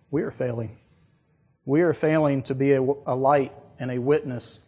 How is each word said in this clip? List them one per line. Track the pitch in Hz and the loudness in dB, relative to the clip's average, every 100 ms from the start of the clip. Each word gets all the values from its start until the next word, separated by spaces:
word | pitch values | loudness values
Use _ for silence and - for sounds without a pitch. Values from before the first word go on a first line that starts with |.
| _ | _
we | 143 | -4
are | 220 | -4
failing. | - 127 117 107 - _ _ _ _ _ _ _ _ - | -4 -6 -6 -8 -12 _ _ _ _ _ _ _ _ -2
We | 147 | 2
are | 175 | 2
failing | 143 156 160 151 135 | 2 0 2 2 0
to | - 131 | -2 0
be | 139 | 2
a, | 135 | 4
a | 131 139 - 127 | 2 -2 -4 0
light | 135 147 127 - - - | 4 4 2 -8 -20 -12
and | 127 | -8
a | 123 | -2
witness | 123 151 139 120 - - | 0 0 0 -8 -10 -12